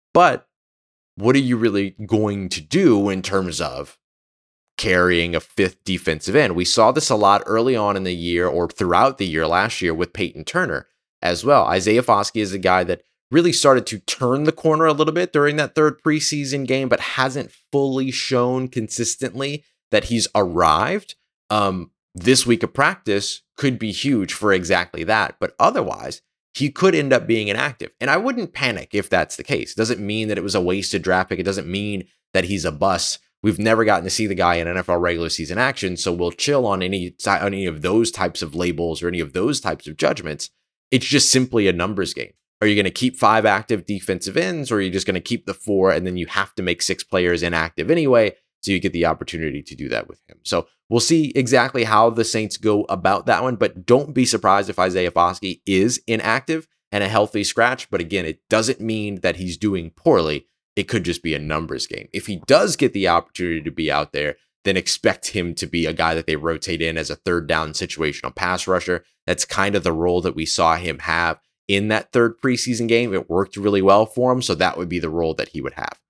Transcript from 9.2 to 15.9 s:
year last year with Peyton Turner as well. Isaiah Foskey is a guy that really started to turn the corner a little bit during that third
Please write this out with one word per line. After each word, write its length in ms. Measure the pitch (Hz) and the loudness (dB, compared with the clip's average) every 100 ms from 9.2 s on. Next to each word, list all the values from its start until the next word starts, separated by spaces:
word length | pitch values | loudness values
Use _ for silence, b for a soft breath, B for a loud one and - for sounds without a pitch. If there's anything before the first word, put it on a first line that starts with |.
| 95 | -4
year 200 | 80 80 | -2 0
last 360 | 87 107 - | 2 0 -2
year 120 | 87 | -2
with 180 | 80 87 | -2 -4
Peyton 320 | - 90 - | -4 -6 -8
Turner 420 | 80 175 160 71 - _ _ _ | -6 -4 -4 -6 -10 _ _ _
as 240 | 87 87 | -2 0
well. 220 | 120 139 65 | 4 4 4
Isaiah 360 | 92 95 117 | 2 2 2
Foskey 380 | 123 104 101 110 | 4 2 0 -4
is 120 | 101 | -4
a 60 | 98 | -2
guy 260 | 92 92 | 2 2
that 180 | 90 87 _ _ - | 0 -4 _ _ 0
really 220 | 143 175 | 2 2
started 340 | 113 143 127 - | 4 4 4 2
to 120 | 104 | -8
turn 460 | - - 123 135 | -8 -4 -2 0
the 80 | 156 | 0
corner 340 | 156 160 156 160 | 0 2 2 2
a 60 | |
little 220 | 147 156 | 2 0
bit 180 | 160 180 | 0 0
during 240 | 147 147 151 | 2 2 0
that 180 | 139 | -2
third 280 | - 151 | 2 2